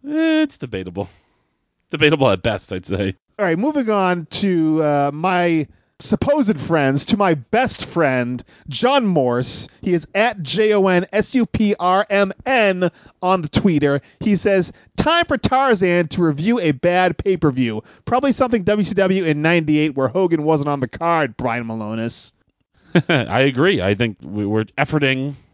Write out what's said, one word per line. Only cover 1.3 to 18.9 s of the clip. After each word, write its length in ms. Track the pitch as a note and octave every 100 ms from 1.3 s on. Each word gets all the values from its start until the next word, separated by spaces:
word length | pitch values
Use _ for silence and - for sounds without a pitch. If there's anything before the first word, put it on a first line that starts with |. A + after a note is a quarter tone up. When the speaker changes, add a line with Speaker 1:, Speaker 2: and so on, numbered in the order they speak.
| _ _ _ _ _ _
Speaker 1:
Debatable 400 | D#3 D3+ D3+ C3
at 120 | F#2+
best, 300 | A#2 G2+ -
I'd 140 | F#2 -
say. 300 | F#2+ F#2+ F#2 _ -
Speaker 2:
All 60 |
right, 140 | G3 E3
moving 320 | C4 D4+ A3+
on 340 | G#3 F#3 F3 D#3+
to, 560 | - G3+ F3 D#3+ D#3
uh, 280 | D3+ D3 C#3+
my 560 | D3 F3+ F3+ F3 E3 C#3+ _ _ _
supposed 600 | - A3 B3+ D4 G#3 D#3
friends, 460 | A#2 E3 C3+ C#3 -
to 100 | G3+
my 180 | G3
best 520 | D#3 A#2+ A3 C4 - -
friend, 560 | E3+ D3+ C3 A#2+ B2 - - -
John 380 | C3+ A#3+ C#4 A3
Morse. 600 | E3+ B2+ A#2+ B2+ - - _
He 140 | -
is 140 | F3 -
at 300 | F#3+ A#3 G#3+
J 320 | C#3 D#3+ G#3+
O 140 | G#3 F#3+
N 180 | F3+ F#3
S 240 | G#3 G3+ B3+
U 100 | A3+
P 300 | - G#3 G3+
R 260 | F3+ F#3+ G#3
M 220 | G3+ G3 -
N 460 | - B3+ A3 F#3 F3+ _ - _
on 200 | F3+ F#3
the 60 | D3+
Twitter. 520 | - G3+ D3+ C#3+ C#3+ - _
He 160 | A3
says, 380 | G3 G#3 G3 F3+ - _ -
"Time 280 | D4+ E4+
for 140 | E4+ C#4
Tarzan 680 | - C4 C4+ G#3+ F3+ F3 E3
to 140 | -
review 360 | E3+ C#3+ F3+ A#3+
a 140 | E3+
bad 440 | C3+ F3 F3 F3+ E3+
pay-per-view. 680 | G3 F#3+ D#3+ B2+ A#2+ G#2+ - -
Probably 280 | - A#3+ C#4
something 320 | - B3+ A#3
W 200 | F3+ G#3
C 100 | F#3+